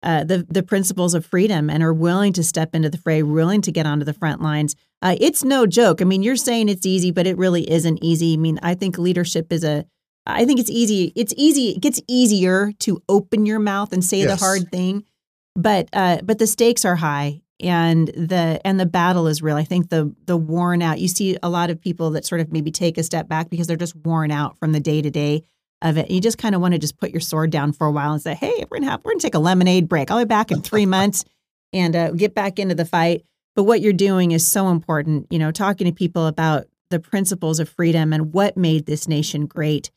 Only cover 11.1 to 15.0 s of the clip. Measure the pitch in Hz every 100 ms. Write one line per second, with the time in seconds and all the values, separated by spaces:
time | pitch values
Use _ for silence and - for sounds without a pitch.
11.1 | - 233 - 294 285 240 185 285 - -
12.1 | 247 247 208 180 185 202 208 - 175 _
13.1 | 202 196 214 214 220 208 196 202 185 185
14.1 | 190 190 190 190 190 175 180 185 202